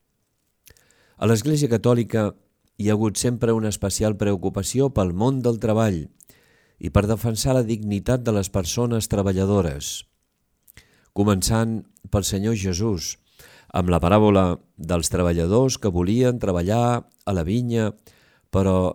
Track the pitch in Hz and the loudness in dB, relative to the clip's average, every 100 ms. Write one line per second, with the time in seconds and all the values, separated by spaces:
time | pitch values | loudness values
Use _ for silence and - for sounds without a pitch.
0 | _ _ _ _ _ _ - _ _ _ | _ _ _ _ _ _ -20 _ _ _
1 | _ _ 104 113 127 151 139 113 120 120 | _ _ 0 2 2 0 2 2 2 2
2 | 104 113 104 - _ _ _ - 104 107 | 0 -2 -2 -4 _ _ _ -4 0 2
3 | 110 - 123 120 120 113 107 101 98 - | 0 -2 -2 0 0 0 -2 -4 -4 -2
4 | 110 98 104 95 92 101 92 123 139 113 | -2 0 -2 0 -2 -4 -2 -2 0 0
5 | 92 87 120 135 120 113 110 107 110 87 | -2 0 0 0 -2 -2 0 0 0 -2
6 | 73 _ - _ _ _ _ _ - 104 | -6 _ -20 _ _ _ _ _ -2 0
7 | 101 107 117 110 139 131 110 113 107 101 | 0 0 -2 -2 0 0 0 -4 -4 -4
8 | 87 127 117 104 92 101 87 - 120 113 | -2 -2 0 -2 -2 -4 -4 -2 -2 -2
9 | 98 101 98 92 98 101 85 71 - - | -2 -2 0 0 2 2 0 -4 -8 -12
10 | - _ _ _ _ _ _ - _ _ | -14 _ _ _ _ _ _ -20 _ _
11 | _ - 104 98 - 113 113 110 - _ | _ 0 2 2 2 0 0 -4 -10 _
12 | 104 104 92 98 107 113 95 87 110 90 | -4 -2 -2 -2 -2 -2 -2 -2 -2 -4
13 | - - _ - - - _ - 90 85 | -6 -12 _ -20 -20 -20 _ -2 0 2
14 | 85 104 107 98 92 85 _ - 80 87 | 4 4 6 6 4 0 _ -12 -4 -4
15 | 80 90 87 85 82 110 131 - 104 87 | -2 0 0 2 2 2 0 -2 -2 0
16 | 90 117 127 123 101 87 87 113 120 120 | 0 2 0 0 -2 -2 0 0 0 -2
17 | - _ - 95 82 117 123 117 107 104 | -6 _ -4 -2 -2 -2 -2 -2 -2 -6
18 | _ _ _ _ _ 95 95 92 92 | _ _ _ _ _ 0 2 2 0